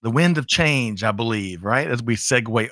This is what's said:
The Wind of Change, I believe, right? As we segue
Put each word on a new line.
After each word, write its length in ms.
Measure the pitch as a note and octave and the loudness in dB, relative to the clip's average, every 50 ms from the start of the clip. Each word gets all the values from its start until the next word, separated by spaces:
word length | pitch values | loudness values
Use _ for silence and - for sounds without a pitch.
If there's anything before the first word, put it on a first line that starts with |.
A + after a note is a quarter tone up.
The 80 | A2 A2+ | -4 -2
Wind 260 | A2+ D3 F3 F3 E3+ D#3 | 2 4 4 4 2 2
of 80 | C3 | 0
Change, 560 | - - - E3 D3+ D3 C3+ B2 A2+ G#2 F#2+ | 0 0 2 2 2 2 2 0 -2 -4 -2
I 80 | A2 A2 | -2 -2
believe, 540 | G#2 G2+ A#2 A2+ A2 G#2+ G2 F#2 F2+ E2 F2+ | 0 0 0 0 0 -2 -2 -4 -6 -6 -2
right? 240 | G2+ A#2 C3 D3+ E3 | 0 0 0 0 0
As 140 | B2+ A#2+ | -2 -2
we 140 | A#2 A#2 A#2 | 0 -2 -2
segue 520 | G#2+ - - C3 B2 A2+ A2+ A2+ A#2 A2 A#2 | 0 0 0 0 0 0 0 0 0 0 0